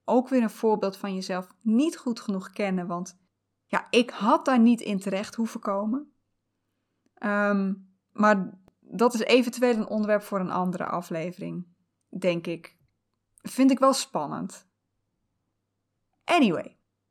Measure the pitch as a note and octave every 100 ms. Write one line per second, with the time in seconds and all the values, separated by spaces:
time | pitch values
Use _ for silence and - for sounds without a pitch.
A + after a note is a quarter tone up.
0 | - A#3 B3+ C4 A3 - A3+ G#3+ G3 F#3+
1 | G3+ F#3+ F#3 F3+ F#3 _ A3 A3+ D#4+ E4
2 | B3+ A3+ - F#3+ F#3+ - G3+ F#3 F3 F3
3 | F3+ _ _ _ _ _ _ G3 - A#3
4 | B3 - G#3 D#4 D4+ B3+ A3+ A#3+ - G3
5 | G3 F#3+ G#3+ - A3+ A3+ - G3 G#3+ C4+
6 | D4+ _ _ _ _ _ _ _ _ _
7 | _ _ G#3+ G3+ G3+ G3+ G3 F#3+ - _
8 | _ - G#3+ G3+ F#3 - _ _ _ F3+
9 | A#3+ A#3+ - B3 A#3+ A#3 B3 A3 G#3 G#3+
10 | G#3 G#3 G3+ G3 F#3 F#3 F3+ F3 - F3
11 | F3 E3 F3 F3 E3+ E3+ F3+ _ _ _
12 | _ F#3 F#3 E3+ E3+ E3 - _ _ _
13 | _ _ _ _ - - C4+ C4 C4+ C4+
14 | - E3 D3 D#3 F#3 - _ _ _ _
15 | _ _ _ _ _ _ _ _ _ _
16 | _ _ - E4+ A#3 D3+ - _ _ _
17 | _